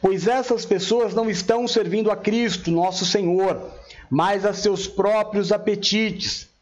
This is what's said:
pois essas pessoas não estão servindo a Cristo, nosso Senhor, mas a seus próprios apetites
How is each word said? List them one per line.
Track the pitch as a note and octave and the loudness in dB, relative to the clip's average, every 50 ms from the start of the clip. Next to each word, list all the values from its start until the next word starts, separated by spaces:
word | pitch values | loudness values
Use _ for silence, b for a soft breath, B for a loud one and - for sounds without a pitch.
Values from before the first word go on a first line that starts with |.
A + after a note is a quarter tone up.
pois | - F#3+ F#3+ F#3+ D#3+ | 4 2 2 2 2
essas | G#3+ B3 C4 B3+ - A#3+ A3 - | 2 2 2 2 0 -2 -2 0
pessoas | - G#3 F#3 F3+ - A3 A#3+ A#3 G#3 F3+ | 0 0 0 2 0 2 2 2 2 0
não | A3 A3+ A3 | 0 0 0
estão | G3+ F3 - - A3+ A#3 B3 A#3 | -2 -2 2 2 2 2 2 0
servindo | - A#3 G3+ E3+ F3 G#3+ G#3+ G#3+ | 0 0 0 2 0 0 2 0
a | G#3 | 0
Cristo, | G3+ G#3 G#3+ G#3+ A#3 A#3+ A3 F3 - - E3 | 0 0 0 0 2 0 0 -2 -4 -2 0
nosso | E3 E3+ F3 F#3 F3 - F#3+ | 0 2 0 0 -2 -2 -4
Senhor, | F3 - G#3 G3 E3+ F3 F#3 F#3+ F#3+ E3+ - - B B B B B B B B B | 0 0 0 0 2 2 2 2 0 0 -2 -8 B B B B B B B B B
mas | C3 D3 E3 F#3+ G3+ G3 F#3+ | 0 2 2 2 0 2 0
a | G#3 | -2
seus | G3+ G3 G#3 G#3+ G3 F3 F#3+ | -2 0 0 0 0 0 -4
próprios | - - - F#3+ G3+ G#3+ G#3+ G#3 G#3 - G3+ G3 E3+ | -6 -4 -2 0 2 2 0 0 0 -2 -2 0 2
apetites | G#3 G3+ - G#3+ G#3 G3+ G3+ - G3+ G#3+ A3 G#3+ F3 - - - - - - _ _ _ | 0 0 0 -2 -2 0 -2 0 0 0 0 0 -2 -6 -6 -6 -8 -8 -10 _ _ _